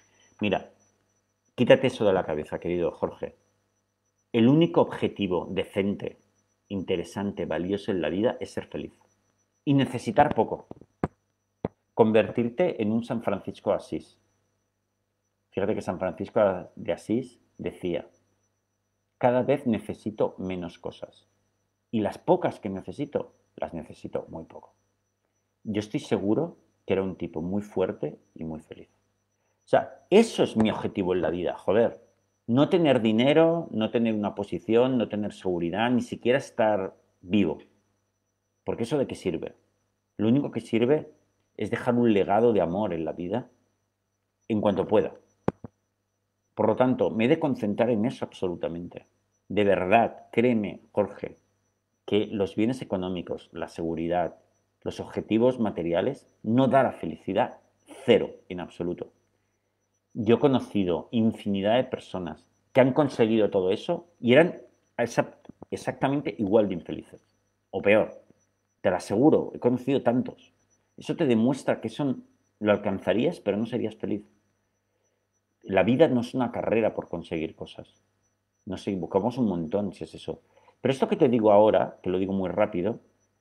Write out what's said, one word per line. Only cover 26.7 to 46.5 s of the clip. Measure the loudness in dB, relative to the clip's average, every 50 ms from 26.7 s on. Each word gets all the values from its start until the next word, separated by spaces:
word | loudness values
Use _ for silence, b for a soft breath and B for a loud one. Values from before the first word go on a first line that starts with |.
| _ _ _ -2
que | -2
era | 0 0
un | -2 -6 -8
tipo | -10 -8 -8 -8 -6
muy | -6 -6 -6
fuerte | -8 -6 -2 -2 -2 -2 -2 -6 -8 -10 -10 -12 _ _ _
y | -12 -12
muy | -10 -10 -12
feliz. | -14 _ -20 -20 -20 _ _ _ _ _ _ _ _ _ _ _ _ _ _ _ _
O | _
sea, | 0 0 0 -2 -8 -20 _ _
eso | 6 6 6 4 2 0 0
es | 0 2 2
mi | 2 2
objetivo | 2 -2 -6 -4 -4 -2 0 0 0
en | 0
la | 0 0
vida, | -2 -2 -2 -4 -4
joder. | -4 -2 2 2 4 4 2 0 -4 -14 _ _ _ _ _ _ _ _
No | 0 2 2 4 4
tener | 4 2 4 4 4 4
dinero, | 4 2 2 4 4 4 6 6 4 4 2 0 -4 -6
no | -4 -4 -4 -2
tener | 0 0 0 0 0
una | -2 -2 -4 -4
posición, | -6 -6 -6 -8 -8 -2 2 4 4 4 4 2 0
no | -2 -2
tener | -4 -6 -6 -6
seguridad, | -10 -6 -6 -4 -4 -2 -2 -4 -2 0 0 2
ni | 2 0
siquiera | 0 -2 -8 -4 0 0 0 0
estar | 0 -4 -2 0 2 2 2 0 -2 -6 -8 _ _ _ _ _
vivo. | -6 0 2 2 2 2 0 -4 -10 _ _ _ _ _ _ _ _ _ _ _ _ _ _ _ _ _ _ _ _
Porque | -8 -6 -6 -4
¿eso | -2 -2 -2
de | -2 -4
qué | -6
sirve? | -6 -6 -6 -4 -4 -8 -12 -14 _ _ _ _ _ _ _ _ _ _ _ _ -2
Lo | 0 2
único | 2 2 0 -2
que | -6 -10
sirve | -6 -2 0 0 2 2 2 0 0 -6 -16 _ _ _ _ _ _ _ _
es | -8 -6 -4
dejar | -4 -2 -2 0 2
un | 4 4 4
legado | 4 4 4 4 2 4 4 4
de | 4 2
amor | 2 0 0 -2 -2 -4
en | -4 -6 -6
la | -8 -8
vida | -8 -6 -6 -6 -6 -6 -8 _ _ _ _ _ _ _ _ _ _ _ _ _ _ _ _ _ _ _ -4
en | -2 0
cuanto | 2 2 0 0 0 2
pueda. | 2 2 2 2 -4 -12 _ _ _ _ _ -6 -6 -6 -14 -20 -20 _ _ _ _ _ _ _ _ _ _ _ _ _ _ _